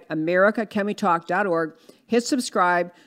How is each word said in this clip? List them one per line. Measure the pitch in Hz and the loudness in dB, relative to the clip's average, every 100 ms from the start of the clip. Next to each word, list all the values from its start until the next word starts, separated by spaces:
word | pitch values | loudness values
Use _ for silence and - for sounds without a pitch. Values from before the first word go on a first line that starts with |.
| - | -2
america | 160 156 180 196 220 208 | -4 0 4 4 2 -4
can | 208 202 | -4 -4
we | 208 | -2
talk | 202 170 165 | 0 0 0
dot | 175 202 | -2 0
org, | 165 160 - - - - | -2 -4 -8 -20 -20 -4
hit | 226 | -2
subscribe | 240 277 247 214 180 175 175 - | 0 -2 -2 0 2 2 -2 -8